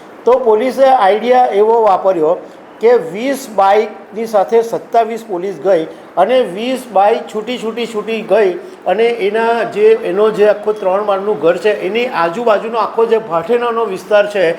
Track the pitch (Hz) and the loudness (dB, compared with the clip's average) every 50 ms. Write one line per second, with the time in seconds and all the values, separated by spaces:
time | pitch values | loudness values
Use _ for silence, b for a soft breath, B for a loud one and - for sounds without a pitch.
0 | B B B - - 226 254 262 254 226 214 214 247 262 214 240 269 262 262 247 | B B B -4 0 2 2 2 2 2 2 2 0 -2 0 2 4 4 4 4
1 | 202 185 208 214 214 247 247 254 254 247 214 196 208 220 233 233 220 208 185 175 | 4 2 2 2 2 2 4 4 4 2 2 2 2 4 4 4 4 4 2 2
2 | - 190 190 170 151 156 180 - B B B B B - - - 214 233 247 226 | 2 0 0 2 0 0 0 -2 B B B B B -20 -10 0 2 4 4 4
3 | 175 151 170 208 240 277 269 - - 220 214 196 196 196 202 214 226 220 - - | 2 -2 -6 -6 -4 -4 -4 -6 -8 -6 -2 2 2 4 4 2 2 0 -6 -14
4 | - - 196 208 226 220 220 202 180 - 226 233 226 226 180 156 - - - 233 | -18 -14 -8 -8 -6 0 0 0 0 2 2 0 0 0 -4 -6 -6 0 2 2
5 | 226 220 233 214 - - 185 175 180 202 185 156 - 190 190 165 160 156 B B | 2 2 -4 -8 -8 -8 -6 -6 -6 -6 -8 -4 0 2 2 2 0 -4 B B
6 | B B B 170 185 208 254 254 240 190 170 202 233 254 262 240 - - 196 185 | B B B 0 0 2 2 0 0 0 -4 -6 -4 -4 -6 -6 -8 -2 0 2
7 | 202 208 233 240 - - - 214 196 240 254 220 214 226 208 240 233 - - 208 | 2 2 2 0 -4 -8 -8 -8 -6 -6 -6 -6 -6 -8 -6 -6 -8 -6 -6 -8
8 | 190 214 226 220 196 - 190 226 208 185 175 175 B B B B - 175 190 214 | -6 -6 -6 -6 -2 0 2 2 2 2 0 -4 B B B B -4 -2 0 2
9 | 233 233 233 185 185 208 208 220 226 233 233 233 240 - - 202 214 220 220 220 | 0 0 0 -2 -2 -2 0 0 0 0 0 0 -2 -4 -2 2 4 4 4 2
10 | 196 180 175 196 214 220 185 180 208 214 190 208 208 214 214 214 202 185 185 202 | 0 -4 0 0 0 0 2 2 2 2 2 0 -2 -4 -4 -2 -2 -2 -2 0
11 | 214 208 196 190 196 208 208 147 147 165 180 175 180 214 202 - - 185 208 233 | 0 -2 -2 -2 -2 -4 -4 0 0 0 0 2 0 0 0 0 -4 -4 -4 -4
12 | 240 254 - - - 175 165 226 240 233 208 190 190 226 226 226 202 - - 226 | -4 -4 -2 -2 -2 -2 -2 -2 0 0 0 0 -2 -4 -4 -4 -4 -2 0 -2
13 | 226 202 220 220 - 156 165 165 165 226 240 240 240 240 226 226 226 208 190 180 | 0 2 0 0 -2 -2 -4 -4 -2 -2 -2 -2 -2 -2 -2 -2 -4 -4 -4 -8
14 | - - 208 208 202 208 - 202 175 165 170 | -4 0 2 2 2 0 0 0 0 0 -2